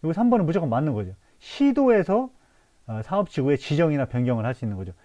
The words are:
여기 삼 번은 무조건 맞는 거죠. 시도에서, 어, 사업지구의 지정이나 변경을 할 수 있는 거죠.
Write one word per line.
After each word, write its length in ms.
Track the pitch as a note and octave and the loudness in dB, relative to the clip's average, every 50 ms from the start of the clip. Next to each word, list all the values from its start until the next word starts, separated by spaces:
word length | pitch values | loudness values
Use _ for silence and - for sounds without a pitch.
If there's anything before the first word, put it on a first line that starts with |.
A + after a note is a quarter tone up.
| - | -4
여기 100 | D#3 E3 | -4 -2
삼 160 | F3+ A#3 A#3+ | 2 2 4
번은 160 | B3 A3+ F#3 | 4 4 2
무조건 240 | D3+ E3+ F#3+ E3 C#3 | 2 0 0 0 0
맞는 240 | A2+ B2 D3 D#3 C3 | -2 0 0 -2 -2
거죠. 200 | G#2+ G2+ F#2 F#2+ - _ _ _ _ | -4 -6 -8 -10 -16 _ _ _ _
시도에서, 880 | - - - - C#4+ C#4+ C4 C#4+ C#4 B3+ A#3 G#3 F3 F3+ F#3+ A3+ C4 C4 _ _ _ _ _ _ _ _ _ _ _ | -20 -18 -4 0 2 2 4 4 4 4 4 4 4 2 0 0 0 -2 _ _ _ _ _ _ _ _ _ _ _
어, 160 | - A2+ A2 | -10 -8 -8
사업지구의 560 | A2 - F#3+ G3+ G#3 - - - C3 C#3 C#3+ C3 | -6 -4 -2 -2 -2 -2 -2 -2 0 2 0 0
지정이나 480 | - - D3 C#3+ E3+ D#3+ D3+ C#3+ C3 | 0 -2 0 2 2 2 2 0 -2
변경을 400 | A#2+ - B2 B2 B2 B2 A2+ G#2+ | -2 -2 -2 0 0 0 0 -2
할 80 | A#2 C3 | -4 -4
수 120 | - - | -4 -6
있는 120 | A2 G2+ F#2 | -8 -6 -6
거죠. 160 | F#2+ F#2 F2 _ | -10 -12 -14 _